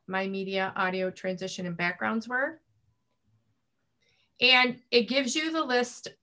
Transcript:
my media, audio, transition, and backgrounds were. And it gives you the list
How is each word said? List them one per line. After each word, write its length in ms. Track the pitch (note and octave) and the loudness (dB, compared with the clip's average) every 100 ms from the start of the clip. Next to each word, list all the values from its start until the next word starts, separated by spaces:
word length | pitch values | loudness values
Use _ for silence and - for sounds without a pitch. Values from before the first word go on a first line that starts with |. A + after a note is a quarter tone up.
| - | -6
my 200 | F#3+ G3 | -4 -2
media, 440 | G3 F#3+ F#3+ F#3+ - | -4 -2 -2 -2 0
audio, 340 | F#3 F#3 F#3 | -2 0 -2
transition, 560 | F#3 F#3 F3+ F#3+ F#3 F3+ | -4 -6 -4 -6 -6 -6
and 100 | E3+ | -2
backgrounds 520 | F3 F3+ G#3+ A3+ A3+ | -2 -2 -2 -2 -2
were. 320 | B3 D4 D#4+ _ _ _ _ _ _ _ _ _ _ _ _ _ _ _ _ _ - | -2 -2 -6 _ _ _ _ _ _ _ _ _ _ _ _ _ _ _ _ _ 2
And 400 | B3 B3+ B3 B3 _ | 6 6 4 0 _
it 180 | A#3+ G#3+ | 2 4
gives 260 | C4+ B3+ | 2 0
you 160 | D#4 D#4+ | 0 0
the 140 | D#4+ | -2
list 440 | C4+ B3 A#3+ - - - | 0 0 0 -6 -16 -2